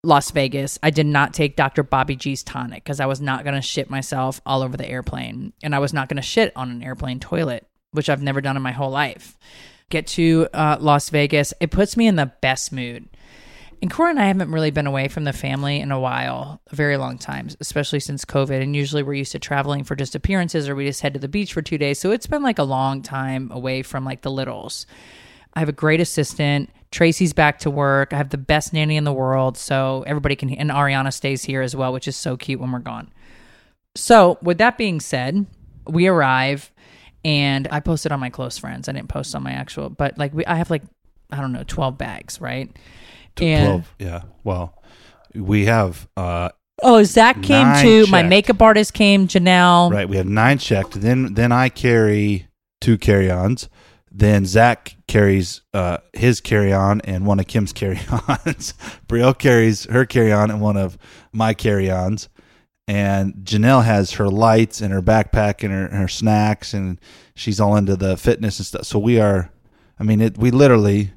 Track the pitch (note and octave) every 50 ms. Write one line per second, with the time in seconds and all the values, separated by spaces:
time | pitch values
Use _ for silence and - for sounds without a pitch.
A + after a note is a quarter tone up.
0 | - - D3+ C#3+ - - - D3+ C3+ C3+ C#3 C#3 C3+ C#3 - - - D#3 D3 D#3
1 | D3+ D3 D3 C#3+ C#3+ - - - D#3 C#3+ - - - C3+ - - C#3+ - - C3
2 | C3 D3 C#3 C3 - C#3+ C3+ B2+ - - - C3+ B2 A#2+ A#2+ - _ - C#3+ C#3
3 | C#3 C3+ C3+ C3 D3 C#3 C3 C3+ D3 C#3+ C#3 C#3 C3 - - - C3+ - C#3 C3+
4 | C3 - - C3 C3 C3 C3+ - _ - C#3 C3+ C3 B2+ B2+ - - - B2 B2+
5 | B2 - - B2+ B2+ A#2 A2 B2 - - - _ - D3+ D3 C#3 C#3+ C#3 D#3 D3
6 | C3+ B2+ D3 C#3 B2+ - - - A3 - _ - C3 B2+ B2 A#2+ A#2 B2+ B2+ -
7 | - C3 B2+ B2+ - - F3 E3 E3 C3+ A#2+ A2+ _ _ _ _ _ _ - D3+
8 | D3+ - D3 C#3 C#3+ C#3 C3+ C#3 C#3 C#3 C#3 C#3 C3 B2+ B2 B2+ C#3+ C3+ C3+ C#3
9 | D3 C3 - - - - _ _ _ - - - - - _ _ _ _ - D#3+
10 | D3+ - - - E3 E3 D#3+ D#3+ D#3+ - - C#3 D#3 D3+ D3+ C#3 C#3+ D3+ D3 C#3+
11 | - - D#3 D3+ C#3+ C#3+ D#3 D3 C#3+ - - _ F3 D#3 - F#3 G#3 G3+ - A#3
12 | A#3 A3 G3 E3 C#3 B2+ _ _ - C3 C3 - - - C#3+ C3 B2 A#2+ A#2+ A#2+
13 | - - - _ _ _ - - - - - - - - - - - F3 - -
14 | E4 E4+ D#4+ C#4 G#3 G3 G3 F#3+ F3+ D3+ D#3+ D#3+ D#3 D3+ C#3 D3+ D3 C#3 C#3 C3+
15 | C3+ C#3 - E3 D3+ C#3+ C3 - - C#3 C3+ C#3 C#3+ C#3+ C#3+ C#3+ C#3 C#3 C#3 C3
16 | B2+ B2+ B2 B2+ B2+ B2+ B2+ B2+ C3+ C#3+ D3+ - _ _ - C#3 D3+ D3 C#3+ C3+
17 | C3+ B2+ B2 B2 - - C#3 C3+ B2 - D3 _ C3 - - D3 D3 - - C#3+
18 | - - C#3+ C#3 - - - C#3+ C3+ C3+ C#3 C3 C3+ C#3 D3 C#3+ C#3+ C#3 D3 D3+
19 | C#3 C#3 C#3+ C#3 C#3 - - C#3+ - - D3 C#3 C#3 C#3+ C#3+ C#3+ C#3 - D3 C#3
20 | C#3 B2 - D#3 - - G3 F#3+ F3 E3 - E3 C#3+ C#3 C#3+ C#3 C#3 C#3+ C#3 -
21 | - C#3+ C#3 C#3 C3+ C3+ D3 G#3 G#3 F3+ - E3+ D3+ - E3+ D3 D3 C#3 C#3+ -
22 | - F#3 G#3+ A#3+ - - D4+ D4 C#4+ C4 A3+ - C#3+ C3+ C3+ C3 C3 C3+ C3+ C3+
23 | - - C#3 C3+ C3 C3 C3 C3 C3 B2 - B2+ B2 C3 C3 C3 B2+ - - C3+
24 | C3 C3+ C3 B2 - C#3 C3+ C3+ C3 B2+ A#2 G2+ - - - - - _ - -
25 | - - - - - - _ _ _ _ _ D#3+ D#3+ D3 D3 - - D#3 D#3 D#3+
26 | E3+ - - - C#3+ - - - D3+ C#3+ C#3+ C#3+ C#3+ - _ _ _ _ - -
27 | F3 E3 D#3+ - F#3+ E3 D3 - D#3 D3 C#3+ - - D#3 C#3 D3 C#3+ C#3 C3+ C#3
28 | C#3 - - C#3+ D3 C3+ - C#3 C3 - D#3 D3+ - - - D#3 D3+ D3+ D#3 D3+
29 | D3 D3 C#3 C3 C3 C3 C3 C3+ C3 C3 B2 - - - C#3+ C3+ C3+ C3 C3+ C3
30 | - - D3 D3 C#3 D3 C#3 - - C3 B2+ - D3 D3+ C#3 C#3+ C#3+ C#3 C#3 C3+
31 | C3+ C#3 - - - C#3 C3+ B2 - - C3+ C3 C3 B2+ B2 C3+ C3+ B2+ B2+ C3
32 | - - C3 - - D#3 B2+ B2 - - C3+ B2+ B2+ B2+ B2+ B2 B2 B2 A#2 A2+
33 | - - _ _ - - - - - _ _ _ _ _ _ _ _ _ _ -
34 | - - A#3 A3 F#3+ F3 F3 - - F3 F3 E3 A3 A#3+ B3 - A#3 G3+ F3 D3+
35 | - - - C3 B2 C3 E3 G3+ G3+ - - _ - - - - - - D#3 E3+
36 | F3+ F#3+ F#3 E3 C#3+ C3 C3 C3 C3 C3+ C#3+ C#3 - _ _ _ _ _ _ _
37 | _ - _ _ _ D#3+ D3+ C#3+ C#3+ C#3 C3+ C3+ C#3 C#3+ D3+ D3 D3 - E3 D3+
38 | - D3+ D3 C#3 C3 B2 A#2+ - C3 B2 - - - C3 B2+ B2+ C3 - C#3 C#3+
39 | D3+ D3 - C#3 C#3 - - C#3 C3+ C3+ C3 C3 C3+ - - C#3+ C#3+ C#3 C#3+ -
40 | D3 C#3 - - D3 C#3+ D3 D#3 - - E3+ D#3+ E3+ - E3+ D3 - - _ _
41 | _ _ _ _ _ _ C#3+ C#3 C#3 C3 B2 A#2+ B2+ - - - D3 C3 B2+ C3+
42 | C3 A#2+ G2+ - - - - - - B2+ B2 B2+ - - - - _ - - -
43 | - - - - - - _ - F3 E3 D#3 D3+ C#3+ G2+ G2 F2 E2 - _ _
44 | G2+ F2+ E2+ E2+ F2 - _ _ - A2+ F#2 F2+ F2 E2 _ - _ - - _
45 | - - _ _ _ _ _ A2 G2 F#2+ G#2 G#2 G2 G#2+ A#2 A2+ G#2 F#2 E2 -
46 | - - _ - F#2 F2 F2 F2 F2 F2 - _ _ _ _ - - C4 A#3+ A3
47 | G#3+ F3+ - A3+ A3 A#3+ C4 - - - C#4 C#4 C4+ - C#3+ C#3+ - A#3+ A3 A3
48 | A3 G3 F#3+ F3+ - F3 F3+ G#3 G#3 - A#3 F#3+ A3+ A3 G#3+ G#3+ G#3+ - - -
49 | G#3+ G3+ G3+ G3 F#3+ F3 - F#3+ F3 F#3 F3+ F3+ F3 F3+ F3 F3 F3 F3 - G2+
50 | G2 F#2 G2 F#2+ F#2 F#2 G2+ G#2+ A2+ B2+ C#3+ C3+ - - A2+ G2 G2 - - G2+
51 | G2+ A#2 B2+ C3 C3 G2+ G2 G#2+ A#2 A#2+ A#2 B2 C3 B2+ - - - B2 A#2 A#2
52 | A2 G#2+ G#2 G#2 G#2 G#2 G2+ F#2 - - _ _ _ _ _ _ - A#2+ A2+ G2+
53 | - - G#2 G2 F#2+ F#2 F2+ F2+ F#2 G2+ B2+ - - - _ _ _ _ _ _
54 | _ _ - G2 G#2+ G#2 G#2 G2+ G2 F#2 F#2 G#2+ A#2 A#2+ A#2 - _ - - _
55 | _ - - G#2+ G#2 G2+ G2 G2 F2+ F2 - - _ _ - G2+ F2+ F2 D#2+ -
56 | _ _ - - A2 B2 A#2+ - _ - A#2 G#2 G2+ G2 G2 G2 F#2+ G2 G#2 G#2+
57 | - G2 F#2+ F2+ G2 G2+ G2+ G2 G2 - - A#2 G2+ F2 - - G#2 G2 F#2 -
58 | - - C3+ A#2 - - - - - E3 D3+ - - - - - - - - -
59 | - _ A#2 A#2 A#2+ C3 C3 - - C#3+ B2 A#2 A2+ A2+ G#2+ G2 - - A2 B2
60 | C3 - - B2+ A2+ A2 G#2 G#2 G#2 G#2+ G#2+ G#2+ G#2 G#2+ G2+ G2 F#2+ F2+ F2 -
61 | - - - - _ _ - A2 A2+ A2 G#2+ - - A2+ G#2 G2 G2 F#2+ F#2 F#2
62 | F#2 F#2 G#2+ G#2 - - _ _ _ _ _ _ _ _ _ _ _ - G2+ G2+
63 | G2+ G2 G2 G2 G2 G2 - G2 F#2+ - G#2+ G#2+ G#2+ A#2+ C3+ B2+ A2+ A#2 A2 G2+
64 | F#2+ F2+ - - G#2+ G2+ F#2+ G#2 A2+ A2+ A2 A2+ A2+ A2 - - G#2+ G2 F#2+ F#2+
65 | F2+ G2 A2 A2 G#2 - - A2+ G#2+ G#2 G2+ - - G2+ G2 F#2+ F#2+ - - G2+
66 | F#2+ F2+ - - A2 A2 G#2+ G#2+ A2 G#2+ G#2+ - - - - G2+ F#2+ F#2 F2+ -
67 | _ - - - _ _ _ - - A#2 G2+ G2 G#2+ G2+ G#2 G#2+ G2+ F#2+ G2 F2+
68 | F#2+ F#2+ F#2 E2+ - A#2 A#2+ - G#2+ G#2 F#2 - F#2+ - - - - - - G#2+
69 | G#2 A#2 A#2+ A2+ G#2+ G#2 G2+ F#2+ F2 - _ _ _ _ _ _ _ _ _ _
70 | G#2+ G#2+ A2 G#2 A2+ A2+ G2 G2+ A2+ B2 A#2+ C3 C#3+ C#3 B2 A2 G#2 G#2 G2+ G#2
71 | G2+ G2 -